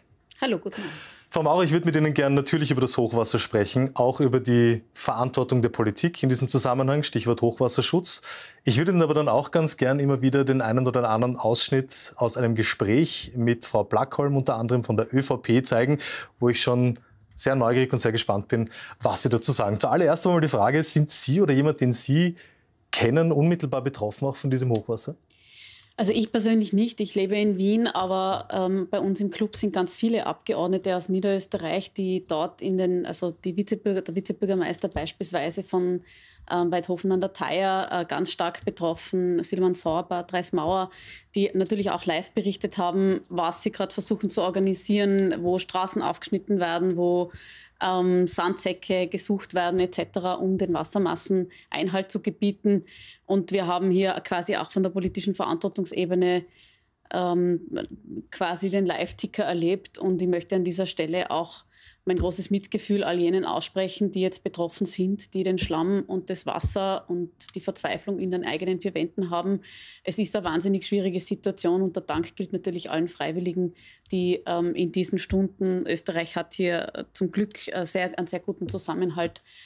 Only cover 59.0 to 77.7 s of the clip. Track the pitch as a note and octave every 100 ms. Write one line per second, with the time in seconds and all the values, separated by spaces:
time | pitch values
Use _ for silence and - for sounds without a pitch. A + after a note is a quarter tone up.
59 | F3+ - - - E3+ E3+ E3 G3 - -
60 | F#3+ F3+ F3+ F3 E3+ F#3+ F3+ F3 F#3 -
61 | D#3 F3+ - D#3 E3+ - - _ - _
62 | - F3+ F3+ F3+ F#3 G3+ - G#3+ - G3+
63 | F3+ F3+ E3+ F#3+ - - - F#3+ F#3+ F#3
64 | G3+ F#3+ F#3 F#3 - E3 E3+ - F#3 -
65 | F#3 G3+ - F#3+ F#3+ F#3 - D#3+ E3+ G3
66 | - F#3 F3+ F#3 - - - G3+ F#3+ F#3+
67 | - F3+ F3 - - F#3+ - - D3 F#2+
68 | - F#3+ F#3 F3+ - C#3 F#3 F#3 G3+ F3+
69 | E3 - F3+ F3 F#3 G3 - - - -
70 | - - G#3 G#3+ F3 D#3+ F#3+ G3 - G3+
71 | F#3+ F3+ - G3+ G3 G3 F3 F3+ F#3+ F3+
72 | - D#3 E3+ - F#3 F3+ F#3+ F3 - D#3+
73 | E3+ - D3 E3 F3+ F3 F3+ - - -
74 | - F#3 F3+ F#3 - E3+ F3 - F3 F#3
75 | F#3 F#3 - F#3+ G3 - F#3+ F#3 - E3
76 | - E3+ E3+ F3 E3+ - F3+ E3+ - -
77 | - - F#3 G3 G#3 - -